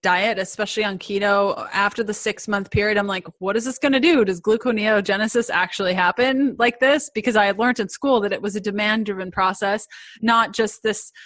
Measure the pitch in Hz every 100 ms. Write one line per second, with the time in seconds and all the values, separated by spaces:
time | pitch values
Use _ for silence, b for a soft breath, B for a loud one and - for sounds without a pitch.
0 | 190 180 214 196 190 - 208 - 214 190
1 | - 202 202 202 202 - - - 202 220
2 | 214 208 220 208 - 202 190 220 208 208
3 | 202 190 170 _ 185 208 233 254 285 269
4 | 302 320 202 180 208 226 254 220 214 214
5 | 196 196 214 240 233 170 233 - 190 185
6 | 180 180 254 262 277 - 240 233 262 294
7 | - - 254 214 202 196 240 247 202 -
8 | 277 247 202 190 208 202 208 202 208 220
9 | 214 190 185 185 185 196 202 208 - B
10 | B B 226 233 226 208 214 - 220 202
11 | - B